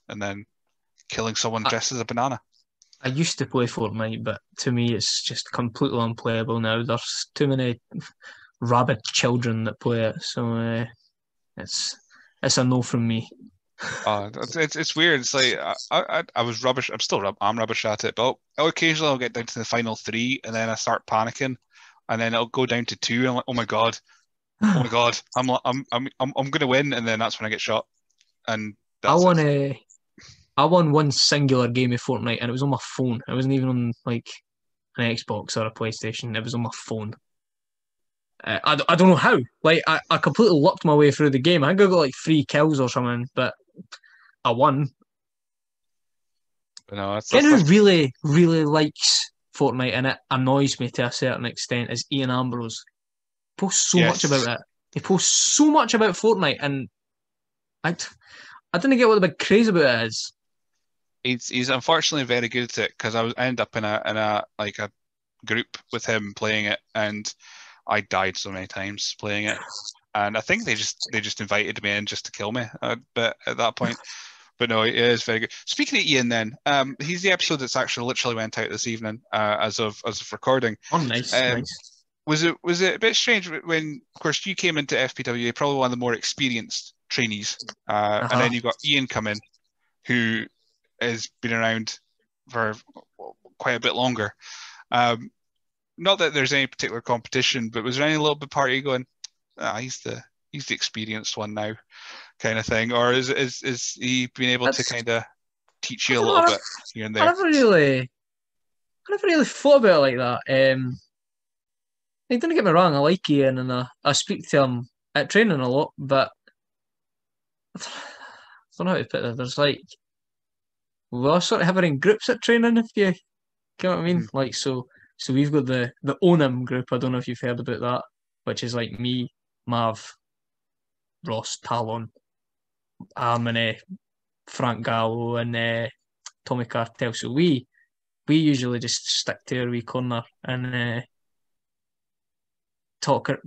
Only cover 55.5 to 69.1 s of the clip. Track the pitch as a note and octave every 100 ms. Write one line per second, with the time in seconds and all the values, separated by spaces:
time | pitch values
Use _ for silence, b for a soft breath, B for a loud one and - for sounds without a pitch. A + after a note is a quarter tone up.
55.5 | - D4+ D4+ A3+ A3+ A3 F3+ A3 F#3+ D3+
56.5 | B2 C#3+ C#3 A2+ _ _ _ _ _ _
57.5 | _ _ _ D#3+ E3+ - - B B B
58.5 | B _ F3 C4+ B3 A#3 G#3+ F#3 - -
59.5 | G3+ A3 F3 C#3 A#2 A2+ A2 - - _
60.5 | _ _ _ _ _ _ _ B2+ B2 -
61.5 | B2+ B2 C3 - E3 - D3+ B2 A#2+ A#2
62.5 | B2 A#2+ - G#2 - A2+ A#2 A#2 - B2+
63.5 | A#2+ G#2+ A#2 G#2 G#2+ - G#2+ G#2+ G#2 -
64.5 | - G#2 G#2 G#2 _ _ _ _ _ A2
65.5 | A2+ - - _ A#2 - A2 G2+ G2+ A2
66.5 | G#2+ G#2 - _ A2+ G#2+ G#2 G#2 - B
67.5 | B B B - G#2+ G#2 F#2 F#2+ F#2 G2+
68.5 | F#2+ F#2+ - G2 G2+ -